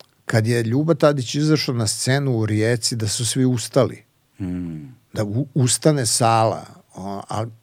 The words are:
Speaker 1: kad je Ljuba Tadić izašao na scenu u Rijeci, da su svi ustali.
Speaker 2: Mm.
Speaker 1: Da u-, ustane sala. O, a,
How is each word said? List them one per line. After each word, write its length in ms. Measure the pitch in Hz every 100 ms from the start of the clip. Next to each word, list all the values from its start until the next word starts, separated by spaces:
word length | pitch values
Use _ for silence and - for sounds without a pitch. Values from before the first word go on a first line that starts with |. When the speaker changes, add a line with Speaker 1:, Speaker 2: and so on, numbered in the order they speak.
| _ _ -
Speaker 1:
kad 200 | 117 113
je 160 | 120
Ljuba 320 | 113 127 156
Tadić 400 | 160 151 147 117
izašao 400 | 143 151 151 -
na 120 | 120 107
scenu 460 | - - 139 139
u 140 | 120 107
Rijeci, 500 | 107 110 120 - 117
da 120 | 107
su 180 | - 117
svi 180 | 135
ustali. 600 | 127 123 - 143 104 87 _ _ _ -
Speaker 2:
Mm. 380 | 92 90 87 80 71 - _
Speaker 1:
Da 120 | -
u-, 220 | 107 107 151
ustane 520 | - 127 - 156 147 113
sala. 580 | - 113 113 110 80 - - _
O, 280 | - 95 98 -
a, 160 | 104 113 110